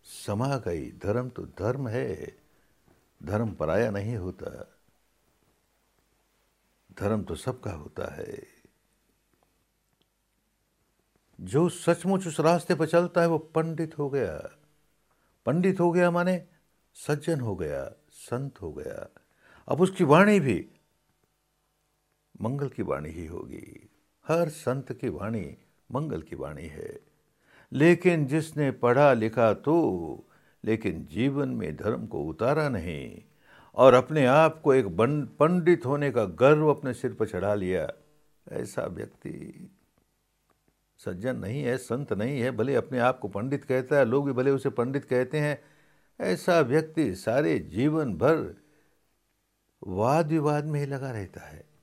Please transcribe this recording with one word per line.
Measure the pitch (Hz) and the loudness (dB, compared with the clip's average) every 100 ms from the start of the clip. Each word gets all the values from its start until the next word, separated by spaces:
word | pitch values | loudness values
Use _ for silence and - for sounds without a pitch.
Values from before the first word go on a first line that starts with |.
| - | -20
समा | - - 101 135 135 | -16 -6 -4 -2 -4
गई। | 101 82 65 - | -4 -6 -8 -8
धर्म | 95 117 127 | -4 -4 -4
तो | - 80 - | -10 -14 -6
धर्म | 104 131 127 | -4 -4 -4
है, | 120 131 87 - - _ _ _ _ _ _ _ _ | -4 -6 -8 -12 -16 _ _ _ _ _ _ _ _
धर्म | 76 104 113 | -6 -4 -4
पराया | - 78 90 117 | -2 0 0 0
नहीं | 101 104 117 | -2 -6 -6
होता, | 92 - - - - _ _ _ _ _ _ _ _ _ _ _ _ _ _ _ _ _ _ _ _ _ _ - | -8 -10 -14 -14 -18 _ _ _ _ _ _ _ _ _ _ _ _ _ _ _ _ _ _ _ _ _ _ -6
धर्म | 101 107 | -2 -2
तो | 95 82 | -4 -8
सबका | - 123 104 | -8 -8 -10
होता | 80 - - - | -10 -12 -10 -10
है। | - - - - _ _ _ _ _ _ _ _ _ _ _ _ _ _ _ _ _ _ _ _ _ _ _ _ _ _ _ _ - | -10 -12 -14 -18 _ _ _ _ _ _ _ _ _ _ _ _ _ _ _ _ _ _ _ _ _ _ _ _ _ _ _ _ -18
जो | 90 127 170 | -2 2 2
सचमुच | - - 170 180 190 180 | 0 0 0 0 -2 -2
उस | 147 | 0
रास्ते | 156 175 - 165 | 2 2 0 0
पर | 156 | 2
चलता | 170 175 180 | 2 2 2
है | 170 | 2
वो | 160 156 160 | 0 -2 -2
पंडित | 165 160 160 147 | -2 -4 -6 -4
हो | 143 | -4
गया। | 135 98 76 - _ _ _ _ _ _ _ _ _ - | -2 -2 -6 -12 _ _ _ _ _ _ _ _ _ -2
पंडित | 156 185 190 | 2 2 2
हो | 175 | 2
गया | 170 175 | 4 2
माने | 170 175 185 - _ _ _ _ - | 2 0 -2 -6 _ _ _ _ -14
सज्जन | - 147 151 156 | -4 -4 -2 -2
हो | 117 95 | -2 -4
गया, | 78 69 67 - _ | -6 -6 -8 -14 _
संत | - - 123 139 - | -20 -8 -8 -8 -10
हो | 82 | -12
गया। | 73 - - - _ _ _ _ - - | -10 -12 -12 -16 _ _ _ _ -20 -4
अब | 143 | 2
उसकी | 185 190 160 | 2 2 6
वाणी | 156 202 202 | 8 8 6
भी | 139 95 - _ _ _ _ _ _ _ _ _ _ _ _ _ _ _ _ - | 2 -2 -4 _ _ _ _ _ _ _ _ _ _ _ _ _ _ _ _ -8
मंगल | 107 139 139 | -6 -4 -6
की | - | -6
वाणी | 92 69 76 | -4 -4 -6
ही | 80 80 | -10 -12
होगी। | 90 - - - - - _ _ _ - | -12 -12 -16 -18 -20 -20 _ _ _ -2
हर | 165 165 | 0 0
संत | - - 135 127 | -2 -4 -4 -6
की | 127 123 | -8 -6
वाणी | 76 101 113 73 - _ _ _ | -6 -6 -6 -8 -14 _ _ _
मंगल | 131 156 90 | -6 -6 -8
की | - 73 | -10 -12
वाणी | 69 73 80 | -10 -10 -14
है, | 71 - - _ _ _ _ _ _ _ | -12 -14 -14 _ _ _ _ _ _ _
लेकिन | 131 160 175 180 165 135 | 4 4 6 2 2 0
जिसने | 156 156 147 139 | -2 -4 -2 -2
पढ़ा | - 120 123 143 | 0 2 6 6
लिखा | 123 110 120 113 101 | 6 2 4 2 2
तो, | - 165 139 90 82 62 _ _ _ _ | 2 2 2 -2 -6 -10 _ _ _ _
लेकिन | - 110 107 80 - | -2 -2 -2 -6 -8
जीवन | 85 135 139 135 | -2 -2 -2 -4
में | 123 82 76 | -4 -6 -4
धर्म | 104 123 113 | -4 -4 -6
को | - | -6
उतारा | 151 156 117 147 147 | -6 -2 0 0 0
नहीं | 110 82 76 60 50 _ _ _ - - - | -4 -6 -8 -10 -16 _ _ _ -20 -10 8
और | 131 | 10
अपने | 123 123 156 127 | 10 6 2 4
आप | 143 160 160 | 6 4 4
को | 151 | 4
एक | 135 101 | 4 2
बन-, | 82 120 147 123 | 2 2 2 -4
पंडित | - 156 180 165 170 127 | 2 2 4 4 2 2
होने | 143 143 | -2 0
का | 120 101 80 | 0 -2 4
गर्व | 127 151 151 | 6 6 4
अपने | 139 139 | 2 -2
सिर | 120 127 | -4 -6
पर | 110 110 | -2 -4
चढ़ा | 92 95 104 | -2 0 0
लिया, | 92 90 73 - _ _ _ _ - | 0 -2 -2 -8 _ _ _ _ -12
ऐसा | - - - - | -10 -8 -6 -6
व्यक्ति | 87 - _ - - - - - _ _ _ _ _ _ _ _ _ _ _ _ _ | -8 -12 _ -14 -12 -14 -18 -20 _ _ _ _ _ _ _ _ _ _ _ _ _
सज्जन | - 90 123 123 | -10 -6 -6 -6
नहीं | 95 135 | -8 -6
है, | 131 131 | -4 -4
संत | - 123 147 | -4 -6 -4
नहीं | 98 117 143 | -4 -2 -2
है। | 123 | -2
भले | 117 123 127 | 0 2 0
अपने | - 127 | 0 0
आप | 123 131 | 0 0
को | 101 | -6
पंडित | 101 127 143 | -6 -4 -4
कहता | - 127 127 147 | -2 -2 2 2
है, | 127 | 4
लोग | 131 143 | 2 0
भी | |
भले | 123 131 | 0 2
उसे | 139 139 | 2 0
पंडित | - 120 135 - | -2 -2 -2 0
कहते | 127 127 156 | 0 0 0
हैं, | 147 139 _ _ _ _ _ - | -2 -4 _ _ _ _ _ -6
ऐसा | 196 180 - 170 | -4 -2 4 4
व्यक्ति | 131 147 156 160 131 90 | 6 2 0 -2 -2 -2
सारे | - 123 160 135 | 0 0 2 0
जीवन | 76 87 143 156 139 82 | -2 0 0 2 -2 2
भर | 123 160 101 - _ _ _ _ _ _ _ _ _ _ _ _ | 2 2 -2 -12 _ _ _ _ _ _ _ _ _ _ _ _
वाद | - 92 113 156 156 | -10 -2 2 2 0
विवाद | 160 151 147 151 | 0 0 -2 -2
में | 147 | -4
ही | 139 | -4
लगा | 139 135 | -8 -8
रहता | 113 95 - | -8 -10 -14
है। | - 78 - _ | -18 -20 -20 _